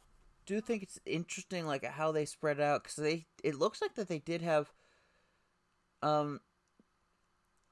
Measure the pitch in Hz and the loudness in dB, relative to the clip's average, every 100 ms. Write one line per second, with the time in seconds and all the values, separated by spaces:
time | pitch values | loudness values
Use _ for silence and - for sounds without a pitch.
0 | _ _ - _ - 208 220 220 190 - | _ _ -20 _ -4 -4 -2 -4 -4 -10
1 | - 160 170 - - 180 160 139 127 139 | -4 -2 -4 -8 -6 -4 0 -2 -2 -2
2 | 160 156 147 - 156 143 147 147 - - | 2 2 0 -2 0 2 4 2 0 -2
3 | 151 165 - - 147 135 214 - 427 - | 0 0 -4 -2 0 2 0 0 -4 -2
4 | 185 156 165 170 170 151 147 - _ _ | -4 -4 -2 -2 2 2 2 -8 _ _
5 | _ _ _ _ _ _ _ _ _ - | _ _ _ _ _ _ _ _ _ -2
6 | 147 151 147 139 _ _ _ _ _ _ | 2 2 0 -4 _ _ _ _ _ _
7 | _ _ _ _ _ _ _ | _ _ _ _ _ _ _